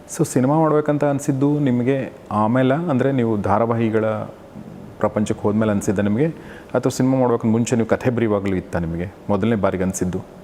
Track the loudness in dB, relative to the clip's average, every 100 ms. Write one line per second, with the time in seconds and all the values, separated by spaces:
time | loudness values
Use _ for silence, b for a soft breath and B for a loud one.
0 | -8 -4 -2 0 2 2 4 2 2 0
1 | 0 0 -2 0 0 2 0 2 0 -2
2 | -4 -10 -4 0 2 2 2 2 0 0
3 | 2 2 0 0 2 2 2 0 0 0
4 | 0 -2 -8 -14 -20 -18 -18 -18 -18 -2
5 | 0 0 -2 0 0 2 2 0 0 0
6 | 0 0 0 B B B B -2 0 2
7 | 2 2 2 2 2 0 2 0 2 0
8 | 0 0 0 0 0 -2 -2 -4 -4 -4
9 | -6 -8 -4 0 0 2 0 0 -2 -2
10 | -4 -4 -10 -18